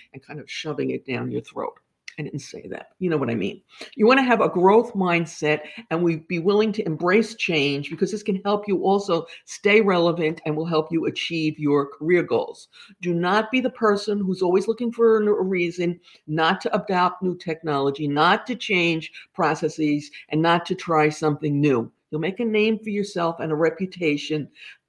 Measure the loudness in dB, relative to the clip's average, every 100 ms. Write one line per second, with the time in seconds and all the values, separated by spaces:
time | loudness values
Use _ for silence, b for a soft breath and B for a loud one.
0 | B -20 -16 -16 -12 -10 -8 -4 -4 -4
1 | -6 -6 -4 -6 -8 -8 -10 -10 _ _
2 | -18 -12 -10 -10 -12 -14 -14 -14 -14 -6
3 | -2 -2 -2 -2 -4 -6 B B B 2
4 | 4 6 4 4 2 4 6 6 4 0
5 | 2 0 -2 -2 0 0 B B -6 0
6 | 0 0 -4 -2 2 2 2 0 -4 -2
7 | 2 4 2 -2 -2 0 0 -2 -6 -4
8 | -4 -2 -4 -2 0 -2 0 0 2 0
9 | 2 -2 -2 B -18 -2 4 6 6 4
10 | 2 2 -2 -2 -4 -4 0 0 0 -2
11 | -2 -4 -4 -2 -2 0 2 2 0 -4
12 | 2 2 2 0 -2 -10 -20 B B -8
13 | -2 0 2 0 0 0 -2 0 2 2
14 | 0 -2 -2 0 2 2 0 -2 -4 2
15 | 4 4 4 0 0 0 -2 -2 -4 -4
16 | B B -6 0 0 0 -2 -4 0 2
17 | 0 0 -4 -4 -6 -6 -2 0 0 -2
18 | -2 2 4 2 -2 -8 -2 0 0 -2
19 | -6 B B -2 -2 0 -2 -2 0 0
20 | -4 B -6 0 2 2 0 -6 0 2
21 | 2 2 -2 0 -2 2 2 2 0 _
22 | _ -4 -4 -2 0 2 2 0 -2 -4
23 | -4 -2 -2 -2 -4 0 0 0 -6 -4
24 | -2 -2 -2 -4 -6 B B B